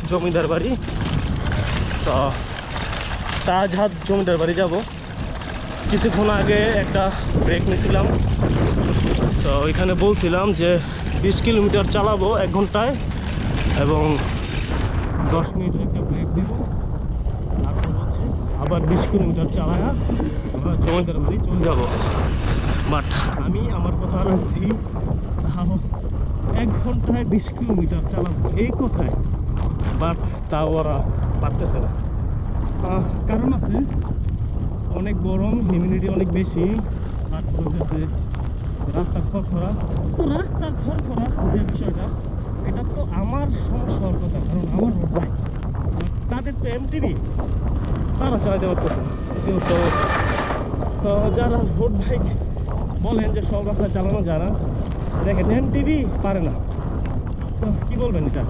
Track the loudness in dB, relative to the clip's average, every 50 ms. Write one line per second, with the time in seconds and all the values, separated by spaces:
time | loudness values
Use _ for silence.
0 | -2 0 0 0 0 2 0 2 2 2 0 0 0 0 -2 -2 -4 -6 -4 -4
1 | -2 -2 -2 -2 -2 -2 -2 -2 -2 -2 0 0 -2 -2 -2 -2 -2 -2 -2 -2
2 | 0 0 2 2 2 0 0 -4 -6 -6 -8 -8 -8 -8 -6 -6 -6 -6 -6 -6
3 | -4 -6 -6 -6 -4 -4 -4 -2 0 2 2 4 2 2 2 2 2 0 0 -2
4 | -2 0 2 2 4 2 2 2 2 0 2 2 2 2 0 -2 -4 -4 -8 -10
5 | -10 -10 -8 -6 -6 -6 -6 -6 -8 -6 -6 -6 -6 -6 -8 -4 -2 0 2 4
6 | 4 2 4 4 2 4 4 4 4 4 4 4 4 4 2 2 0 2 2 2
7 | 2 2 0 -2 -2 0 0 2 2 2 2 2 2 2 2 2 2 4 4 4
8 | 4 4 2 2 2 2 2 2 2 2 2 2 2 2 2 2 2 2 2 2
9 | 2 2 2 2 2 2 2 2 2 2 2 2 2 2 2 2 2 2 4 4
10 | 4 4 4 4 2 2 2 2 2 2 2 2 4 4 4 2 2 -2 -6 -4
11 | -4 -2 0 2 2 2 2 4 2 4 4 4 4 4 4 4 2 4 2 2
12 | 4 2 2 2 2 2 2 2 0 2 2 0 0 2 2 0 2 2 0 -2
13 | -4 -4 -4 -4 -4 -4 -4 -2 -2 -2 -2 0 0 2 2 2 2 2 4 2
14 | 4 2 2 0 0 -2 -2 -2 -4 -4 -4 -4 -2 -2 -2 -2 -2 0 0 -2
15 | -2 -2 -2 0 0 2 2 0 0 0 -2 -2 -2 0 -2 0 -2 -2 -2 -2
16 | 0 -2 -2 -2 -2 -2 0 0 0 -2 -2 -4 -4 -2 -2 -2 -2 -2 -4 -4
17 | -4 -4 -2 -2 -2 -2 -2 -4 -4 -2 -2 -2 0 0 0 0 0 0 0 0
18 | 0 -2 -2 -2 -2 -2 -2 -2 -2 -2 -2 -2 0 0 0 0 2 2 2 2
19 | 2 2 2 2 2 2 2 0 0 0 0 0 0 2 2 2 2 0 0 0
20 | 0 0 0 0 0 0 -2 -2 -4 -4 -4 -2 0 0 2 2 2 2 2 2
21 | 2 0 0 0 0 2 2 2 0 2 2 2 2 2 2 2 0 0 0 0
22 | 0 0 0 0 0 0 0 0 0 2 0 2 2 0 0 0 2 2 0 0
23 | 0 0 0 0 0 0 0 0 0 0 0 0 0 0 0 0 0 0 0 0
24 | 0 0 0 2 2 2 2 2 2 0 -2 0 0 0 0 -2 -2 -4 -4 -4
25 | -2 0 -2 -2 -2 -2 -2 -2 0 0 0 0 0 0 0 0 -2 -2 -4 -4
26 | -4 -4 -2 -2 -2 -2 -2 -2 -2 0 0 0 0 0 0 0 0 0 0 0
27 | 2 2 2 2 2 2 2 0 0 -2 -4 -4 -2 0 2 2 2 2 0 0
28 | 0 0 0 0 0 0 0 0 0 0 2 2 0 0 0 0 0 0 0 0
29 | 0 0 0 0 0 0 0 0 0 -2 0 0 0 0 0 0 -2 0 0 0
30 | 0 0 0 0 -2 -2 -2 -4 -4 -2 -2 0 0 0 0 0 0 0 0 0
31 | 0 0 0 0 0 0 0 0 0 0 0 0 0 2 2 2 0 0 0 -2
32 | -2 -2 -2 -2 -2 -2 -2 -2 -2 -2 -2 -2 -2 -2 -2 -2 -2 0 0 0
33 | 0 0 -2 -2 0 0 0 2 2 2 0 0 0 0 0 0 0 0 -2 -2
34 | -2 -2 -2 -2 -2 -2 -2 -2 -2 -2 -2 -2 -2 -2 -2 -2 -4 -2 -2 -2
35 | -2 -2 -2 0 0 0 0 0 2 2 2 2 2 2 2 2 2 2 0 0
36 | 0 0 0 0 0 0 0 0 0 0 0 0 0 2 0 0 -2 -2 -4 -4
37 | -4 -4 -4 -4 -2 -2 -4 -4 -2 -2 -2 0 0 0 -2 -2 -2 -2 0 -2
38 | -2 -2 -2 -2 -2 -2 -2 -4 -4 -4 -4 -4 -4 -4 -4 -2 -4 -2 0 0
39 | 0 0 0 0 0 0 -2 -2 -2 -2 -2 -2 0 0 -2 -2 -2 -2 -2 -2
40 | -2 -2 -2 0 0 0 0 -2 -2 -2 -2 -4 -2 -2 -4 -2 -2 -2 -2 -2
41 | -2 -2 -2 -2 -2 0 0 0 0 2 2 2 0 0 -2 -2 -2 -2 -2 -2
42 | -4 -4 -4 -4 -6 -6 -6 -6 -4 -4 -6 -4 -2 -2 -2 -2 -2 -2 -2 -2
43 | -4 -2 -2 -2 -2 -2 -2 -2 0 0 -2 -2 0 -2 0 0 0 0 -2 0
44 | 0 0 0 0 -2 -2 -2 -2 -2 0 0 0 0 0 0 2 2 2 2 0
45 | 0 0 0 0 -2 -2 -2 -2 -4 -4 -4 -4 -4 -4 -4 -2 -2 -2 -2 -2
46 | -2 -2 -2 -2 -2 -2 -4 -2 -4 -4 -4 -4 -4 -2 -4 -4 -4 -4 -2 0
47 | 0 0 0 -2 -2 -2 -2 -2 -2 -2 -2 -2 0 0 -2 -2 0 -2 -2 -2
48 | 0 -2 0 0 0 0 0 0 0 2 0 0 0 0 0 0 0 0 -2 -2
49 | -2 -4 -4 -4 -6 -4 -4 -2 -2 0 0 0 2 2 2 2 4 2 2 2
50 | 0 0 0 0 0 0 0 0 -2 -2 -4 -4 -4 -4 -2 -2 -2 -2 -2 0
51 | 0 2 2 4 4 2 2 2 2 4 4 2 2 2 2 2 2 2 2 2
52 | 2 2 2 2 2 0 0 0 -2 -2 -2 -2 -4 -2 -2 -2 -2 -2 -2 0
53 | 0 2 2 2 2 2 2 0 0 0 0 0 0 0 0 0 0 0 2 0
54 | 0 2 2 0 0 0 0 0 0 0 0 0 0 -2 -2 -2 -2 -2 -2 -4
55 | -4 -2 -2 0 0 2 2 2 2 2 2 2 2 2 2 2 2 2 2 2
56 | 2 0 0 0 0 0 0 0 0 0 -2 -2 -2 -4 -4 -4 -4 -4 -2 -2
57 | -2 -2 -2 -2 -2 -4 -4 -4 -4 -4 -4 -2 0 0 0 0 0 -2 0 0
58 | 0 0 2 0 0 0 0 0 -2